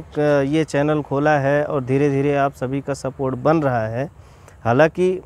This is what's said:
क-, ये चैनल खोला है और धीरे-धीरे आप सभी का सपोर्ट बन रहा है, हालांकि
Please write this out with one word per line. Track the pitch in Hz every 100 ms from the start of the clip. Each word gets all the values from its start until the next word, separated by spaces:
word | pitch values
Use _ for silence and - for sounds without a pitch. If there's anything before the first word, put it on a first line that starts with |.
| 156
क-, | 151 147 143 139
ये | 156
चैनल | 151 143 147 151
खोला | 139 139 151 147
है | 135 147
और | 147 147
धीरे-धीरे | 127 135 147 139 143 143
आप | 139
सभी | - 127 139
का | 135
सपोर्ट | 135 131 131 131 127
बन | 139 160
रहा | 143 120 110
है, | 117 147 - - - - -
हालांकि | 113 123 160 175 180 185